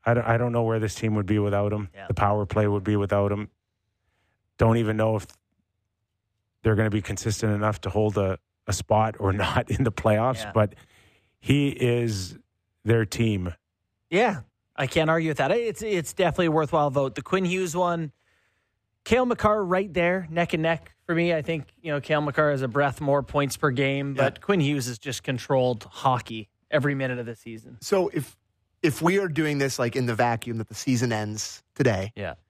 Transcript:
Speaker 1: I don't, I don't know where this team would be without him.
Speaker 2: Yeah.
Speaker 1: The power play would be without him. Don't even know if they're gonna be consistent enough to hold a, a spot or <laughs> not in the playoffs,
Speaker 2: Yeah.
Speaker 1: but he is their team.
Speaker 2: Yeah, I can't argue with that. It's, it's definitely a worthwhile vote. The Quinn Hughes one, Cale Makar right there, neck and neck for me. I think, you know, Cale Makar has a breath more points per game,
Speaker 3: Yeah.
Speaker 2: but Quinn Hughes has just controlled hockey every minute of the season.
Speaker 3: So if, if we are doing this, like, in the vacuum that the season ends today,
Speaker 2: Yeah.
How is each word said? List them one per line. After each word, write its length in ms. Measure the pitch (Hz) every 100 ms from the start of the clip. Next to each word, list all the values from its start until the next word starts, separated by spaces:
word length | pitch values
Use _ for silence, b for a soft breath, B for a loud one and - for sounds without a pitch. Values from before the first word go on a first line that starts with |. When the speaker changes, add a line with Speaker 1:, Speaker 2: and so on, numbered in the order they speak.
| 117
Speaker 1:
I 80 |
don't, 100 | 120
I 120 | 113 117
don't 160 | 123
know 100 | 117
where 160 | 113 113
this 160 | 107
team 220 | - 110 107
would 100 | 98
be 140 | 107
without 320 | 101 101 104
him. 160 | 104 98
Speaker 2:
Yeah. 140 | 98 95
Speaker 1:
The 80 |
power 320 | - 104 104 98
play 220 | 110 104
would 160 | 101
be 100 | 95
without 380 | 104 101 101 101
him. 180 | 104 104 _ _ _ _ _ _ _ _ _ _ -
Don't 180 | 113 117
even 200 | 110 107
know 200 | 110 110
if 100 | - - _ _ _ _ _ _ _ _ _ _ _ _
they're 140 | 113 104
gonna 120 | 110
be 140 | 107
consistent 500 | - 98 113 104 110
enough 280 | 104 107 101
to 100 | -
hold 260 | 104 107 104
a, 220 | 95 92 _ _ -
a 40 |
spot 440 | 95 - 107 110 -
or 140 | 98
<laughs> 0 |
not 380 | 98 92 131 -
in 100 | 101
the 100 | 110
playoffs, 440 | - 113 107 123 120
Speaker 2:
Yeah. 80 | 104
Speaker 1:
but 220 | 110 104 - b b b b b b
he 300 | - 139 143
is 680 | - 127 120 117 101 87 - _ _ _ _
their 200 | 107 117
team. 500 | 107 - 113 101 90 - _ _ _ _ _
Speaker 2:
Yeah, 340 | 180 233 160 - _ _ -
I 100 | 139
can't 240 | 170 156
argue 200 | 165 160
with 80 | 143
that. 120 | 139
It's, 320 | 220 233 190
it's 300 | 220 185 147
definitely 340 | - 175 147 170
a 40 |
worthwhile 380 | 156 151 160 147
vote. 260 | 135 135 -
The 60 |
Quinn 220 | - 190
Hughes 300 | 180 185 180
one, 380 | 165 175 170 156 _ _ _ _ _ _ _ _ _
Cale 220 | - 240 254
Makar 380 | 233 214 214
right 280 | 185 185 202
there, 360 | 165 175 185 165
neck 220 | 165 170
and 100 | 170
neck 320 | 160 160 - _ -
for 80 |
me. 200 | 170 170
I 80 | 160
think, 240 | 147 165 131 _
you 80 | 160
know, 100 | 143
Cale 200 | - 151
Makar 320 | 147 139 151
has 100 | 139
a 60 | 131
breath 320 | 135 143 135
more 220 | 143 143
points 320 | 131 147 139 -
per 140 | 151
game, 440 | 127 135 139 139 135
Speaker 3:
Yeah. 60 |
Speaker 2:
but 160 | 135 -
Quinn 200 | - 196
Hughes 260 | 143 143 123
has 120 | 117
just 260 | 139 117
controlled 600 | - 127 - 135 127 113 -
hockey 580 | - 135 123 - 113 104 _ _
every 240 | 151 143
minute 240 | 135 131 123
of 80 | 117
the 80 |
season. 440 | 113 117 110 127 123
Speaker 3:
So 280 | - 196 180
if, 220 | 160 135 _ _ _ _ _
if 200 | 160 -
we 160 | 165 196
are 80 | 190
doing 300 | 147 156 143
this, 200 | 135 -
like, 180 | 120 131
in 100 | 120
the 80 |
vacuum 440 | 110 120 117 - 113
that 100 | 107
the 60 | 113
season 360 | - 123 123
ends 500 | 110 107 107 - - _
today, 380 | - 131 95 98
Speaker 2:
Yeah. 200 | 113 92 - _